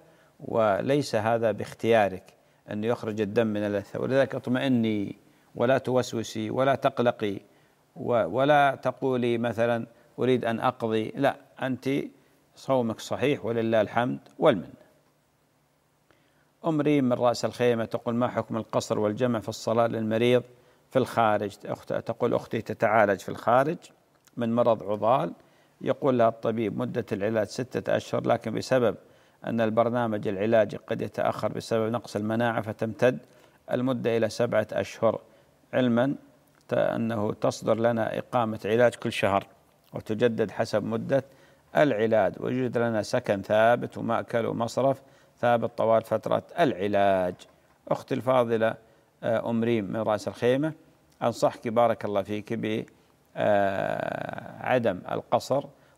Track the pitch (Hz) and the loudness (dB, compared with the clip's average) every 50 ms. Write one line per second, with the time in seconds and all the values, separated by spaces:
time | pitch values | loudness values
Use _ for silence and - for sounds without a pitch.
0 | - _ _ _ _ _ _ _ 156 - - 117 110 107 95 - 113 120 139 147 | -12 _ _ _ _ _ _ _ -12 -4 0 2 2 2 2 0 0 0 0 0
1 | 135 - - 110 104 113 117 117 113 110 104 - 107 - - - - 113 113 113 | 0 -2 -4 -2 0 0 0 2 2 0 0 -2 -6 -12 -10 -4 2 4 6 6
2 | 104 95 92 90 - - _ _ _ _ _ _ _ - 107 107 107 113 120 - | 6 4 0 -6 -14 -20 _ _ _ _ _ _ _ -10 -8 -4 -2 -2 -2 -2
3 | - 110 107 107 107 98 104 117 117 110 104 104 104 104 104 101 98 - - 113 | -4 -6 -2 -2 -2 0 2 2 2 2 0 -2 -2 -2 -2 -4 -4 -6 -6 -6
4 | 127 123 127 139 131 - 135 131 - 123 123 127 135 139 127 120 113 113 110 104 | -4 0 2 2 2 0 -2 -8 -4 -2 -2 0 0 2 2 2 2 0 0 -2
5 | 101 - - - _ _ _ _ _ _ _ - 120 120 131 127 - 123 127 127 | -4 -6 -10 -14 _ _ _ _ _ _ _ -2 2 2 2 2 2 0 0 0
6 | 117 - - 117 107 - - 110 107 107 113 120 131 139 135 123 - 135 - - | 0 0 -4 -6 -6 -6 -8 -6 -6 -4 -2 0 2 2 0 2 0 -2 0 2
7 | 120 120 117 - 110 104 98 - - _ _ _ _ _ _ _ _ _ _ 170 | 0 0 0 0 -4 -4 -4 -6 -12 _ _ _ _ _ _ _ _ _ _ -10
8 | - - 120 117 98 80 95 123 135 143 151 143 143 139 135 117 - 127 123 - | -4 0 0 2 0 0 0 0 4 4 6 6 6 4 2 0 -4 -6 -4 -2
9 | - 131 131 123 120 120 120 113 117 120 113 107 113 117 120 117 113 - - _ | -2 -2 0 0 2 0 0 0 0 -2 0 0 0 0 0 -2 -4 -10 -16 _
10 | _ _ _ - 120 123 131 117 - 113 117 113 - 127 123 - 117 110 110 110 | _ _ _ -2 2 2 2 2 2 -2 -2 0 0 -2 -2 -2 -4 0 0 0
11 | 110 - - - 139 131 - - - _ _ - 123 131 127 117 - 131 139 143 | -2 -2 -4 0 0 0 0 -2 -12 _ _ -8 -6 -4 -4 -4 -4 -2 -2 -2
12 | - - - _ _ _ _ _ _ _ _ - - - 135 131 120 113 104 - | -4 -6 -12 _ _ _ _ _ _ _ _ -14 -4 0 0 0 0 -2 -4 -6
13 | - - 110 95 120 143 143 - - 107 117 117 113 113 113 110 104 117 - 117 | -6 -8 -4 -2 0 0 0 0 -2 -4 -2 -2 0 2 2 2 2 2 0 -2
14 | 120 127 139 139 - - - - - 160 123 90 - - - - - _ _ _ | 0 0 -4 -8 -10 -18 -6 2 4 4 4 4 -2 -8 -16 -20 -20 _ _ _
15 | _ _ _ _ _ _ _ _ _ _ _ _ _ _ _ _ _ _ _ _ | _ _ _ _ _ _ _ _ _ _ _ _ _ _ _ _ _ _ _ _
16 | _ _ _ _ _ _ _ _ _ _ _ _ - 175 156 151 143 151 147 143 | _ _ _ _ _ _ _ _ _ _ _ _ -4 -2 0 2 2 2 2 4
17 | 131 123 123 117 120 123 117 - - 113 - - 120 123 120 113 110 107 - 117 | 2 2 2 2 2 2 2 0 -4 -6 -2 0 2 2 2 0 -2 -4 -6 -6
18 | - 120 117 120 123 117 92 113 110 - 113 113 107 - - 127 - - 113 107 | -4 -4 -2 0 -2 0 -2 -4 -4 -4 -6 -6 -6 -4 -4 -4 -2 -2 -2 0
19 | 107 107 107 107 127 123 120 110 104 - 110 - - 117 110 117 117 117 117 113 | 0 0 0 0 0 0 0 -2 -4 -6 -10 -6 -4 0 2 2 2 2 0 -2
20 | 110 110 110 113 120 123 123 123 120 - - _ _ _ _ _ _ _ - 131 | -2 -2 0 2 4 4 4 4 2 -2 -16 _ _ _ _ _ _ _ 0 0
21 | 120 - - 120 117 107 107 101 107 101 104 - - - 135 - - - - - | 0 2 2 2 4 4 2 2 -2 -4 -8 -10 -10 -10 -10 -10 -6 -6 -4 -4
22 | - - 113 - 123 117 120 120 - - - 117 104 - 110 - - 107 107 113 | -4 -6 -4 -2 0 0 0 0 -2 -2 -6 -6 -6 -6 -4 0 0 4 6 6
23 | 104 101 98 90 - - 101 - - - 117 127 139 156 175 180 - - _ _ | 6 4 4 -2 -2 -10 -10 -4 0 2 4 4 4 2 -2 -6 -10 -20 _ _
24 | _ _ _ _ _ _ _ - 120 113 117 120 120 117 113 104 90 95 107 101 | _ _ _ _ _ _ _ -4 -4 -2 0 2 2 2 2 0 -2 -6 -4 -2
25 | 101 110 127 143 165 175 - - - _ _ _ _ _ _ _ - 131 131 - | 2 2 2 2 0 -4 -8 -14 -20 _ _ _ _ _ _ _ -4 -4 -4 0
26 | - 139 127 120 113 113 113 - - 117 110 117 113 101 113 123 123 120 87 120 | 0 0 2 4 2 2 2 0 -4 -4 -2 -2 -2 -4 -2 -4 -6 -4 -4 -6
27 | 107 - 113 98 98 110 113 110 104 - - - 131 - - 117 - - 110 110 | -6 -4 -4 -4 -2 -2 0 -2 -2 -2 -4 -8 -8 -6 -6 -6 -2 0 -2 -2
28 | - - - 123 120 123 120 - - 113 110 113 - - 131 131 120 107 90 - | -2 -2 -6 -4 0 0 0 0 -2 -6 -6 -6 -2 0 0 2 2 2 0 -2
29 | - - - _ _ _ _ _ - - 117 113 113 110 110 117 113 117 117 123 | -12 -20 -20 _ _ _ _ _ -8 -6 -2 -2 0 0 2 2 2 2 0 -2
30 | 120 113 107 104 104 113 101 92 101 110 117 113 107 107 120 - - - 113 113 | -2 -2 -2 -4 -4 -4 -2 -2 0 4 4 4 4 2 -2 -10 -6 -6 -6 -6
31 | 117 113 - - - - 113 - - 107 - 113 - - 117 113 110 110 117 117 | -6 -6 -4 -2 -2 -2 0 -2 -4 -4 -4 -6 -4 -2 0 0 0 0 -2 -4
32 | - - - 104 104 107 113 117 120 117 113 117 104 110 104 - 113 110 107 - | -6 -6 -6 -4 -4 -2 -2 0 0 0 0 -2 -4 -4 -6 -4 -4 -6 0 2
33 | 123 123 131 - - _ _ _ - _ _ _ _ - - 123 123 131 131 117 | 2 2 2 0 -10 _ _ _ -20 _ _ _ _ -6 -4 -2 0 -2 -2 -2
34 | - 120 117 113 113 110 - - 117 117 113 107 107 - - - 101 - - - | -2 0 0 0 0 -2 0 -2 -2 0 2 0 0 0 -4 -4 -4 -4 -4 0
35 | - 113 - - - _ _ _ _ _ _ _ _ _ - - 127 123 117 117 | 0 0 0 0 -8 _ _ _ _ _ _ _ _ _ -2 0 2 2 2 2
36 | 123 139 143 - - - _ _ _ _ _ _ _ - 123 120 110 - - - | 2 0 -2 -6 -10 -20 _ _ _ _ _ _ _ -4 0 0 2 0 0 -2
37 | 117 113 113 107 104 107 - - - - 117 - - 113 113 107 113 117 120 113 | -2 -2 -2 -2 -2 -4 -4 -2 -2 -2 -2 -2 -2 -2 0 2 2 0 0 0
38 | 110 - - - - - - 127 113 110 107 101 - 98 110 117 123 117 - - | -2 -2 -4 -6 -8 -2 -2 -2 0 0 -4 -6 -2 0 4 4 4 4 4 0
39 | - 120 110 - - 98 95 98 92 - _ _ _ _ _ _ _ _ - 120 | -6 -6 -2 0 2 2 2 2 0 -2 _ _ _ _ _ _ _ _ -12 -12
40 | - - 110 107 120 120 113 110 113 98 - - 113 - - 107 104 107 110 117 | -6 -6 -2 2 2 2 2 2 -2 -2 0 -4 -4 0 0 -2 -2 -2 -4 -6
41 | 117 120 135 135 - - - _ - _ _ _ _ _ - 151 156 143 120 101 | -2 -2 -2 -2 -2 -4 -18 _ -20 _ _ _ _ _ 0 2 2 2 2 2
42 | 113 113 113 110 98 90 87 - - 120 127 127 131 120 120 120 117 117 113 107 | 2 4 4 4 4 2 0 -2 -4 -4 -2 -2 -2 -2 0 0 0 2 0 -2
43 | 101 - - 123 - - 104 98 95 - 104 107 110 117 120 - - 117 - 107 | -2 0 -2 -2 0 0 -2 -2 0 0 4 4 6 6 4 2 0 -8 -8 -8
44 | 110 110 117 104 104 - - 117 113 110 107 107 117 117 - - 127 135 135 131 | -4 -2 -2 -2 -4 -2 -2 -2 -2 -2 -2 -4 -4 -4 -2 0 0 0 0 -2
45 | - - _ _ _ _ _ _ - 120 120 117 117 113 - - 110 113 113 110 | -6 -20 _ _ _ _ _ _ 2 2 2 2 0 -4 -4 -2 2 4 4 4
46 | - - 110 110 - - 113 110 - - - 170 175 135 - 87 98 104 101 98 | 2 0 -4 -2 0 0 -2 -2 -2 -4 -2 0 0 0 2 0 -2 0 2 2
47 | 101 101 98 95 92 90 92 - - _ _ _ _ _ _ _ _ - - - | 4 4 4 2 0 -2 -4 -8 -16 _ _ _ _ _ _ _ _ -4 -4 -4
48 | - - 135 123 110 127 131 127 120 117 117 110 110 113 - - - _ _ _ | -2 -6 -6 -4 0 2 4 4 4 2 2 2 2 0 0 -4 -12 _ _ _
49 | _ _ _ _ - 120 113 110 - 113 117 113 113 117 120 110 98 - 113 113 | _ _ _ _ -4 -2 -2 0 0 -2 -2 0 0 2 0 0 0 -2 -4 -4
50 | 110 110 107 104 - 104 95 - - 120 127 135 147 160 156 - - _ _ _ | 0 0 0 0 -2 -8 -6 -2 2 2 2 2 0 -2 -4 -8 -18 _ _ _
51 | _ _ _ _ 123 120 113 - - 147 - - - 123 110 120 120 117 110 - | _ _ _ _ -4 -2 0 2 0 0 0 -2 -6 0 2 4 4 4 2 0
52 | - 107 101 101 95 95 104 107 101 - 113 110 113 110 110 113 - - - _ | -4 -2 -2 -2 -2 -2 -6 -8 -6 -6 -6 -6 -4 -4 -4 -4 -6 -8 -16 _
53 | _ _ _ _ _ _ _ - 113 107 104 101 101 98 98 - 52 53 52 - | _ _ _ _ _ _ _ -2 0 2 2 4 2 2 0 -2 -2 -2 -4 -4
54 | - - - - - - - - - - - - - 113 123 131 113 110 92 90 | -4 -6 -6 -6 -8 -8 -10 -10 -12 -14 -14 -8 -2 0 0 2 2 0 -2 -2
55 | - - - 110 - - - 113 - - 127 139 139 - - _ _ _ _ | -6 -6 -8 -8 -4 -2 -2 -2 0 0 -2 -2 -2 -6 -18 _ _ _ _